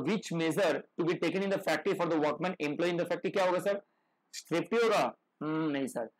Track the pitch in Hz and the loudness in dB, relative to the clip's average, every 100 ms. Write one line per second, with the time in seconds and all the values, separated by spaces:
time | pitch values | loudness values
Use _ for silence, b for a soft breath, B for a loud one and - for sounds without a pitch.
0 | 135 208 - 170 165 151 180 139 - - | 2 -2 -2 -2 0 2 2 2 -4 -4
1 | 165 180 170 180 196 196 - 156 - 175 | -2 0 0 0 0 -2 0 0 0 0
2 | 170 160 147 147 175 185 147 147 170 170 | 0 2 2 0 -4 -2 -4 0 0 0
3 | 170 170 190 202 185 180 185 202 - _ | -2 -2 -2 2 2 2 0 -2 -4 _
4 | _ _ _ - - 165 170 226 226 202 | _ _ _ -16 -2 -2 0 2 4 4
5 | 127 - _ - 151 156 160 139 135 - | 2 -2 _ -10 -4 -2 -2 -2 -4 -4
6 | 113 | -8